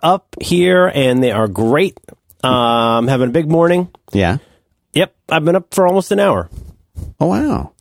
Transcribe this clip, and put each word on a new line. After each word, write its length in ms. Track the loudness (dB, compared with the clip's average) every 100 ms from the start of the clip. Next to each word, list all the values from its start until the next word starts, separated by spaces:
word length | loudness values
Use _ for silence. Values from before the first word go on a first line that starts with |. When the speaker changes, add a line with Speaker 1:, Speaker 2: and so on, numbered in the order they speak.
Speaker 1:
up 320 | 0 -2 -4 -14
here, 460 | -4 0 2 2 2
and 340 | 2 0 2
they 120 | 0
are 160 | 0 -2
great. 500 | -2 0 0 0 -4 -20 -20 _ _
Um, 640 | -2 0 2 2 2 0 0
having 220 | 0 0
a 20 |
big 180 | 0 0
morning. 380 | 2 2 2 -2 -10 _
Speaker 2:
Yeah? 260 | 0 0 -2 -6 _ _ _ _
Speaker 1:
Yep, 200 | -4 -4 _ -4
I've 160 | -2
been 120 | 0 0
up 180 | -2
for 100 | 0 0
almost 240 | 0 -2
an 80 | 0
hour. 280 | 0 0 -4 -12 -20 -20 _ -16 -16 -6
Speaker 2:
Oh, 80 | -2
wow. 460 | -2 -2 -4 -8 _